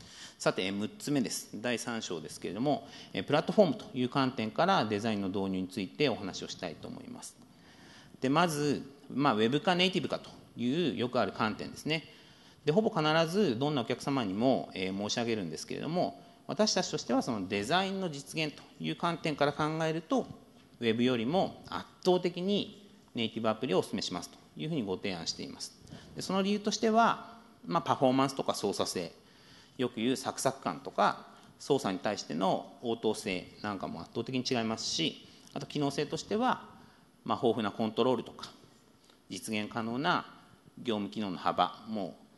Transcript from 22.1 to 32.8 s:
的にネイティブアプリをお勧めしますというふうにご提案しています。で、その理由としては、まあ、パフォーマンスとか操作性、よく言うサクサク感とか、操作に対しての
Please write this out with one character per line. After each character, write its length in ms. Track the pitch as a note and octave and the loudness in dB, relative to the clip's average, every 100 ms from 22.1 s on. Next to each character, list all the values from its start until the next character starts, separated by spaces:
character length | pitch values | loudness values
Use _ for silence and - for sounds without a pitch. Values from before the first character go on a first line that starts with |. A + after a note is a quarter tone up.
| F3+ | 4
的 220 | F3 F3 | 2 -2
に 440 | F#3 G3+ - - - - - | 0 0 0 -8 -20 -20 -8
ネ 100 | B2 | -2
イ 60 | A2+ | -2
テ 100 | A2+ | 0
ィ 20 | |
ブ 60 | A2+ | 0
ア 60 | |
プ 120 | A2 C#3 | 2 2
リ 80 | |
を 40 | F3 | 2
お 40 | |
勧 100 | - | 2
め 80 | G2 | -2
し 100 | - | -2
ま 100 | F2 | -4
す 60 | - | -8
と 100 | - - - | -14 -18 -8
い 100 | D3+ | -4
う 20 | |
ふ 40 | |
う 20 | |
に 100 | E3 | -2
ご 120 | G2 F#2 | -2 -2
提 180 | G#2 | -4
案 120 | F#2 - | -4 -6
し 60 | |
て 100 | - | -6
い 60 | D2 | -8
ま 120 | - | -10
す。 160 | - - - - - | -14 -14 -18 -18 -14
で、 80 | - | -8
そ 120 | - | -2
の 80 | F#3+ | 0
理 100 | G3 | 2
由 80 | G#3 | 0
と 100 | G#3 | 0
し 80 | - | 0
て 120 | A3+ | 4
は、 480 | A3 A3 - - - - - - | 6 6 4 -4 -18 -20 -14 -2
ま 140 | E3+ | 0
あ、 20 | |
パ 140 | - B2+ | 2 4
フ 80 | |
ォ 60 | C3 | 6
ー 20 | |
マ 120 | C3 C3+ | 6 4
ン 40 | |
ス 60 | - | 2
と 80 | |
か 100 | - | -2
操 200 | - G2+ | 0 0
作 140 | F#2 F#2+ | 0 0
性、 240 | - E2 - - - - - - - | -2 -6 -8 -20 -20 -20 -20 -12 -2
よ 120 | B2 | -2
く 60 | - | 0
言 160 | A#2 | 0
う 40 | B2 | 0
サ 160 | A2+ | -2
ク 80 | - | -2
サ 120 | C3 | 0
ク 100 | - | 0
感 180 | - F2 | -4 -6
と 100 | - | -4
か、 360 | - G3 - - - - - | 2 2 2 -6 -20 -20 -8
操 200 | - C3+ | 0 2
作 140 | G#2 | 2
に 60 | F#2 | 0
対 180 | A2 G2+ | 0 -2
し 60 | |
て 120 | - | -4
の 380 | - F#3+ B2+ - - | 0 2 2 -2 -6